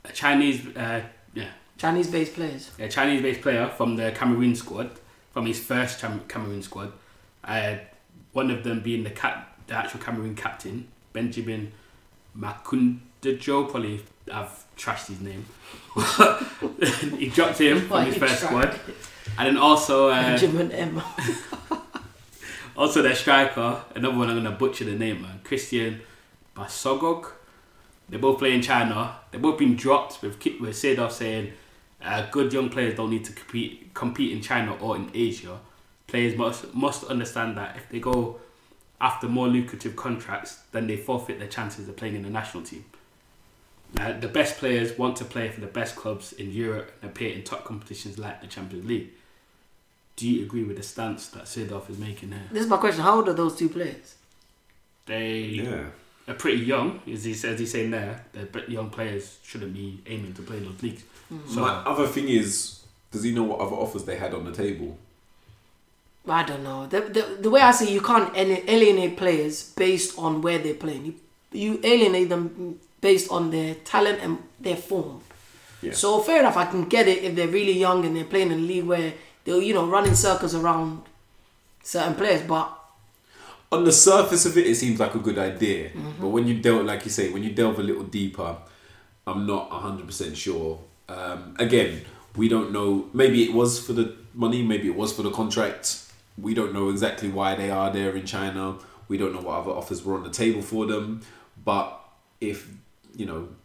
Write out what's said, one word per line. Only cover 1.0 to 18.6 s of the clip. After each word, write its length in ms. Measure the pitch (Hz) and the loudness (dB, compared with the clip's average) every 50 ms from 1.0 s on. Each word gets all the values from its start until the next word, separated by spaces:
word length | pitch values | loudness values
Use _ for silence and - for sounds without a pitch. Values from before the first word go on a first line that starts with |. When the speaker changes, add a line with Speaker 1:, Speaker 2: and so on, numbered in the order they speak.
| 107 - - - - - - | -6 -8 -14 -20 -20 -14 -12
Speaker 1:
yeah, 100 | 117 104 92 - - - _ _ - | -12 -12 -12 -14 -18 -20 _ _ -4
Speaker 2:
Chinese-based 560 | - 160 170 180 170 165 175 165 160 156 - | 0 2 2 2 2 2 0 0 -2 -2 -4
players. 360 | 170 165 151 135 131 - - - - | -6 -6 -6 -6 -10 -14 -16 -12 -10
Speaker 1:
a 80 | 113 104 | -10 -4
Chinese-based 520 | - 139 135 143 143 131 131 131 123 - | 0 2 2 4 4 2 2 0 -2 0
player 280 | - 143 123 117 123 123 - | 0 0 2 2 0 0 -2
from 180 | - 117 117 117 | -2 -2 0 0
the 160 | 113 113 110 | 0 -2 -2
Cameroon 460 | 107 - 127 123 120 117 123 123 117 | -2 0 2 2 4 4 4 4 2
squad, 340 | 117 - - 95 107 123 120 - - - - - _ _ _ | 2 -2 -8 -8 -8 -8 -10 -12 -16 -20 -20 -20 _ _ _
from 140 | - 123 120 | -6 -4 -4
his 140 | 117 113 - | -4 -4 -4
first 400 | - - 127 127 127 123 - - | -4 -2 0 0 0 -2 -4 -6
Cham-, 220 | - 107 107 104 - | -8 -8 -8 -8 -10
Cameroon 360 | - - 117 107 104 101 101 | -10 -10 -8 -8 -8 -8 -10
squad. 300 | 95 - - 95 104 101 - - _ _ - _ _ _ _ _ - | -10 -12 -12 -12 -12 -12 -14 -18 _ _ -20 _ _ _ _ _ -8
Uh, 300 | - 110 113 104 107 104 101 - - - - _ _ - - - _ | -4 -4 -2 -2 -2 -4 -8 -10 -16 -20 -20 _ _ -20 -20 -20 _
one 180 | - 135 131 127 | -4 -2 -2 0
of 140 | 120 - - | -2 -2 -4
them 160 | 120 113 110 | -4 -4 -4
being 240 | 104 117 117 113 110 | -2 -4 -4 -4 -4
the 60 | 107 | -6
cap-, 460 | 107 - - - - - - - - - - - | -6 -4 -4 -4 -4 -6 -12 -18 -20 -20 -14 -8
the 60 | - | -6
actual 260 | 110 101 - - 113 | -6 -6 -6 -8 -10
Cameroon 340 | - 120 117 113 110 110 107 | -8 -8 -6 -6 -6 -8 -8
captain, 540 | 107 - - - - - - - 123 120 - - _ _ _ | -8 -8 -8 -8 -10 -12 -12 -10 -12 -12 -14 -20 _ _ _
Benjamin 580 | - 113 120 117 - 117 104 113 110 107 104 104 - - - _ _ _ _ _ _ _ _ _ - | -8 -6 -4 -4 -4 -6 -6 -6 -6 -6 -8 -10 -12 -16 -20 _ _ _ _ _ _ _ _ _ -14
Makundajo. 1300 | 107 104 104 104 - - - 127 131 123 123 123 123 - - _ _ - 135 135 127 - 143 139 143 143 - | -12 -10 -10 -12 -12 -6 -2 2 2 4 2 2 0 -8 -18 _ _ -4 -2 -2 -2 -2 0 0 0 0 0
Probably 300 | - 120 113 104 104 104 - - _ _ - - | -4 -6 -6 -6 -6 -8 -12 -16 _ _ -16 -12
I've 320 | 104 107 98 - - - - _ - | -10 -10 -10 -10 -14 -18 -20 _ -18
trashed 300 | - - 117 104 - - | -8 -6 -6 -6 -6 -8
his 140 | - 101 92 | -12 -12 -12
name. 240 | 98 98 95 98 107 - - - - - - - - - - | -10 -10 -12 -12 -14 -16 -18 -20 -20 -20 -20 -20 -18 -6 -4
<laughs> 1200 | 107 - - - - 208 - - - 269 - - - 156 - - - - 131 - - 151 147 139 - | -2 0 4 6 8 8 8 6 2 -4 -8 -8 -8 -8 -8 -2 0 2 2 2 0 -2 -4 -4 -4
He 100 | 139 127 | -4 0
dropped 300 | - 165 170 - - - | 4 4 4 4 4 4
him 200 | 151 143 151 185 | 6 6 6 4
from 80 | - - | 2 2
Speaker 2:
Why 140 | 151 131 127 | 2 2 2
Speaker 1:
his 80 | 131 - | 2 2
Speaker 2:
you 60 | - | 2
Speaker 1:
first 200 | 139 127 127 - | 2 2 2 2
Speaker 2:
trash? 100 | - - | 0 0
Speaker 1:
squad, 300 | 123 123 | 2 2